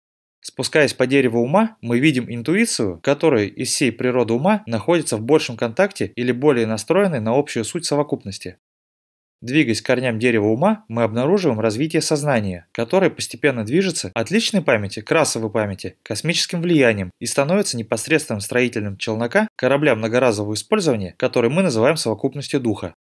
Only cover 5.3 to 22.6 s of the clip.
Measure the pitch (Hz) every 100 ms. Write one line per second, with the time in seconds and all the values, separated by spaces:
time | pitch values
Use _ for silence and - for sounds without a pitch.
5.3 | 151 - 117 120 113 196 - 98 - 123
6.3 | 123 151 123 110 110 - 175 202 139 107
7.3 | 131 143 120 110 175 - 147 147 127 104
8.3 | - 90 - _ _ _ _ _ _ _
9.3 | _ 117 147 127 104 - 123 127 110 123
10.3 | 113 104 113 190 214 - 117 113 117 139
11.3 | 202 170 110 110 107 156 160 - 151 147
12.3 | 123 98 87 - - 117 185 175 - -
13.3 | 120 147 123 107 160 190 - 92 117 110
14.3 | 208 - 196 156 113 98 110 - 160 143
15.3 | 117 110 113 104 95 92 - - 107 156
16.3 | 165 - 175 175 160 120 104 92 - 117
17.3 | - 143 196 202 117 113 117 - 156 -
18.3 | 110 98 123 123 117 104 98 - 113 117
19.3 | 202 214 - 156 151 151 110 110 120 127
20.3 | 107 104 107 - 214 160 113 90 - 127
21.3 | 131 117 160 185 113 123 160 117 104 135
22.3 | 143 - 143